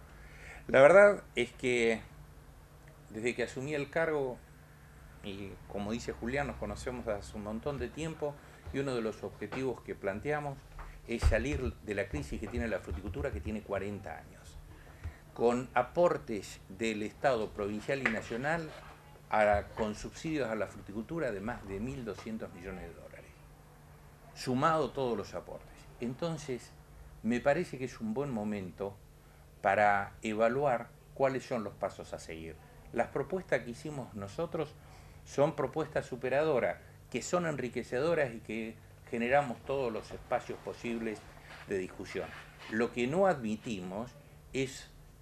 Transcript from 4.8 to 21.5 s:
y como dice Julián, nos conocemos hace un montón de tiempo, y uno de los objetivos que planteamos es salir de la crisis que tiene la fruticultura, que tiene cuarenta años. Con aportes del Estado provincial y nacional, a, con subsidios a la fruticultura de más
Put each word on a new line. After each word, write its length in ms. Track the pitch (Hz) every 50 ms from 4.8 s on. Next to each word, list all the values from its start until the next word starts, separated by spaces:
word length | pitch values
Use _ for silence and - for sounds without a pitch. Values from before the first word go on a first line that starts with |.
| - - - - - - - -
y 300 | - 104 98 101 101 95 98 - - -
como 240 | - 101 101 104
dice 200 | 113 120 - -
Julián, 360 | 110 - 117 117 131 143 143 123
nos 80 | 110
conocemos 500 | - 107 104 104 - - 131 123 120 113
hace 300 | 117 104 101 98 - -
un 80 | 107 101
montón 340 | 104 110 113 - 147 143 127
de 100 | 123 117
tiempo, 460 | - 147 156 160 160 - 156 147 143 - - - - - - -
y 80 | - 135
uno 140 | 139 139 127
de 80 | 120
los 200 | 110 110 101 -
objetivos 600 | - 98 - - 107 98 - 131 131 127 113 -
que 120 | - - 92
planteamos 640 | - - 98 95 107 - 143 151 147 147 143 143 - - - - - - - - - -
es 160 | - 117 117
salir 520 | - - 117 110 117 139 147 135 127 113 - - -
de 100 | 104 101
la 140 | 98 98 -
crisis 320 | - 147 143 - 113 104
que 80 | 110 95
tiene 180 | 110 120 117
la 140 | 113 101 90
fruticultura, 500 | - - - - 90 104 90 139 143 135
que 100 | - -
tiene 220 | - 107 107 104
cuarenta 560 | - - 98 95 95 104 101 95 - 85 78 78
años. 380 | - - - - - - - - - - - - - - - - - - - - - -
Con 360 | - - - 120 120 123 - - -
aportes 840 | 123 123 - - 170 175 170 160 139 - - 113 98 - - - - - -
del 320 | 95 95 113 113 107 104
Estado 480 | 107 101 - - - 143 127 113 107 92
provincial 500 | - 104 101 101 107 104 - - 139 139
y 100 | 131 117
nacional, 580 | 110 101 - - 113 117 135 147 165 170 160 151 - - - - - - - - - - - -
a, 340 | - 107 107 104 104 104 98 - -
con 180 | - 113 104 104
subsidios 540 | - - 113 - - - 160 156 147 127 110
a 80 | 110
la 100 | 107 98
fruticultura 640 | 92 - 101 101 - 98 110 110 - 160 165 151 123
de 100 | 104 95
más 260 | 98 117